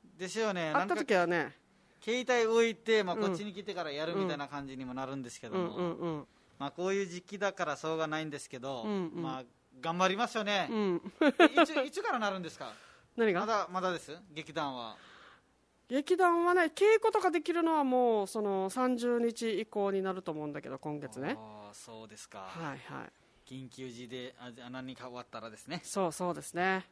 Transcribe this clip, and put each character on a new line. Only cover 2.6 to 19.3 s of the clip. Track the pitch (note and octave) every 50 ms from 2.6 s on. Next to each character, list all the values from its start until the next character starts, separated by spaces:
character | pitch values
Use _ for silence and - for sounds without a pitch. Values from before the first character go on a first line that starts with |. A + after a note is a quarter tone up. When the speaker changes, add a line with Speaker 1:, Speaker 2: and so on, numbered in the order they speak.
| A3+
Speaker 1:
い | A#3 G#3+
て、 | - - - A3 G#3+ G3+
ま | F#3 E3+
あ、 |
Speaker 2:
う | G#3+
ん。 | G#3
Speaker 1:
こ | G3 F#3
っ |
ち | E3 G#3
に | G#3 F3
来 | F#3+ G3
て | G#3 G3
か | F3+ E3
ら | D#3 C#3
や | C#3+ D#3
る | E3 E3+
み | G3 F#3+
た | F3+ D#3
い | C#3+
な | C#3+ C3+
感 | C#3+ C#3+ C#3
じ | C3+ C3
に | C3 C3+
も | B2+ B2+
な | C3 C3+
る | B2+ C#3
ん | C#3 B2+
で | A#2+
す | - -
け | - A#2
ど | -
も。 | F#3 F3+ E3+ -
Speaker 2:
う | -
ん | F3+ F3 E3 -
う | E3
ん | E3+ D#3+
う | D3 C3
ん。 | - _ _ _ _ _ _
Speaker 1:
ま | C#3
あ、 | C#3+ -
こ | - F3
う | F#3 G3
い | G3+ G3
う |
時 | F3+ E3+ F3+ F3
期 | - G3+ G3
だ | G3+ G3 F#3+
か | - F3+
ら | D3+ C#3+
し | C3+ -
ょ | D#3+ D#3+
う | D#3+
が | D#3+ D#3
な | D#3 D#3
い | D#3+
ん | D#3
で | D3 C#3
す | - -
け | - B2+
ど、 | A#2+ C3+ C3+ B2 A#2
Speaker 2:
う | G#3+
ん | G#3 G3 F3+ D#3+ -
う | F3
ん。 | E3
Speaker 1:
ま | C3+ C3 C3
あ、 | B2+ - _ _ _ _ _ -
頑 | - E3 E3
張 | F3 F#3 F#3
り | F#3+
ま | G3 A#3+
し | A3+ -
ょ | A3
う | G#3
ね。 | G3+ G3+ G3 E3+ C3
Speaker 2:
う | A#3
ん。 | G#3+ G#3 G3 F3+ E3+ - G#3 - - D#4+ D4 C4 -
Speaker 1:
え、 | F4 D4+ - F4 E4
い |
つ、 | -
い | D#4+ D4 B3+ C#4+ -
つ | F#4 G#4
か | A#4 D#4
ら | B3
な | G#3+ G3+ G3
る | F#3+
ん | F3
で | D#3+
す | - -
か？ | C#3+ A#2+ G#2+ - - - -
Speaker 2:
<laughs> | - _ _ _
何 | - A#3 A3 F#3
が？ | F3
Speaker 1:
ま | G3+
だ、 | G#3 A3+ G#3 F#3 D#3+
ま | F3+ F#3
だ | F3+ F#3 F3+
で | D#3+
す？ | - - D3 D#3+ - F#3 D3+
劇 | D3+ D3+ - D3
団 | E3 D3+ C#3 C3
は。 | B2 A#2+ A2 G#2 - - - - - - - - _ _ _ _ _ _ _ _ _ _ _
Speaker 2:
劇 | A#3+ C4+ C#4+ - F4+
団 | E4+ F#4 F4 E4+ E4+ E4+
は | F4 F4+
ね、 | F#4 E4+
稽 | D#4 - - F#4+ G#4+ A4+ G#4+
古 | - A4+ G#4+
と | G#4+
か | F#4 F#4 D#4
で | F4 D4+
き | - E4+
る | E4+ E4+
の | E4 D#4+
は | D#4 C#4+
も | C4 B3+ B3+ B3 A#3+ A3+ G#3+ G3
う、 | G3
そ | - A3+
の、 | G#3+ G3+ G3 F#3+ F#3+ F#3+
三 | F#3+ B3+ B3+ B3+ B3+
十 | A#3 A#3 A#3+ A#3+ A#3+
日 | A#3 A#3